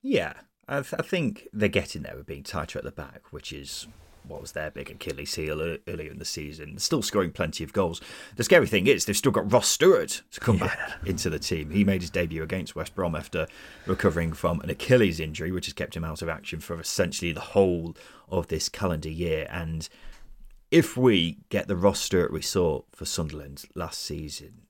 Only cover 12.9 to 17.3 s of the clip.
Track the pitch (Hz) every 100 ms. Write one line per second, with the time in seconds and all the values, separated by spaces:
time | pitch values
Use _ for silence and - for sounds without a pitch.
12.9 | - 87 76 - - 76 - - - -
13.9 | 92 98 80 82 80 82 80 85 - -
14.9 | 127 104 80 78 78 85 92 - - -
15.9 | 85 80 78 82 80 - 82 - 85 82
16.9 | - 90 - 85